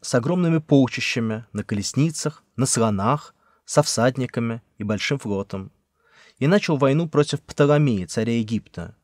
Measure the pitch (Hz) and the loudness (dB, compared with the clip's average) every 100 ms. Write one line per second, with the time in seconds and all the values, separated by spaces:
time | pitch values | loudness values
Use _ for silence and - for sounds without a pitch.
0 | - 127 113 180 165 160 - 139 127 - | -2 -2 0 0 2 0 4 4 4 0
1 | - 123 113 110 - 104 - 101 101 127 | -4 -2 -4 -6 -8 -10 -4 -4 -2 0
2 | 160 151 156 - _ - 135 - 113 98 | 0 -2 -8 -8 _ -4 -2 2 2 2
3 | 110 147 - _ _ _ - 151 - - | 0 0 -4 _ _ _ 0 0 2 0
4 | 127 131 123 123 117 113 - - 104 104 | 0 0 -6 -4 -4 -6 -12 -8 -4 -4
5 | - 139 107 98 101 98 98 _ _ _ | -2 -4 -4 -6 -6 -10 -12 _ _ _
6 | _ _ - _ 139 202 - 143 135 147 | _ _ -20 _ 2 2 2 2 2 2
7 | 165 143 147 143 - - 143 147 143 101 | 2 0 0 -4 -6 0 4 4 4 0
8 | 87 - 110 117 110 107 - - 82 - | -2 -4 -2 -2 -2 -4 -6 -14 -14 -18